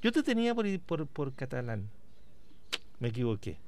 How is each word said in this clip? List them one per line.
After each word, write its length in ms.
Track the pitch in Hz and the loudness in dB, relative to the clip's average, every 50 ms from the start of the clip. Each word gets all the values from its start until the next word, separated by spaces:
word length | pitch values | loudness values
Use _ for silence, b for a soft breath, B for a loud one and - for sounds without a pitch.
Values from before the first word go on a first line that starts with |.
Yo 100 | - 233 | 2 4
te 120 | 240 311 277 | 6 6 4
tenía 300 | 311 240 226 233 240 233 | 4 4 4 4 4 4
por, 240 | 233 214 202 196 180 | 4 2 2 2 0
por, 260 | - - 170 151 156 | 0 0 0 0 0
por 260 | 147 - - 143 135 131 | 0 0 -2 -2 -2 0
catalán. 560 | - 135 131 135 127 120 120 113 104 98 107 - - - - - - - - - - - - - - - - - - - - - - | -4 -4 -2 -2 -2 0 0 0 -2 -2 -4 -6 -8 -8 -8 -8 -8 -8 -8 -8 -8 -8 -8 -8 -8 -6 -4 -4 -4 -6 -6 -6 -2
Me 100 | 120 120 | -2 -2
equivoqué. 480 | 110 123 123 117 110 101 - 101 78 - - | 0 2 2 2 2 0 -2 -6 -6 -6 -8